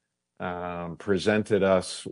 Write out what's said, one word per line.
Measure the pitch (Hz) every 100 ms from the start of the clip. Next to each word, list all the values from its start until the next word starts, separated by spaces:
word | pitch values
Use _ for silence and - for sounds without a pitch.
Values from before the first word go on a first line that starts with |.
| _ _ _ -
um, | 92 90 90 87 85 80
presented | - 95 95 107 104 101
us | 95 92 - - -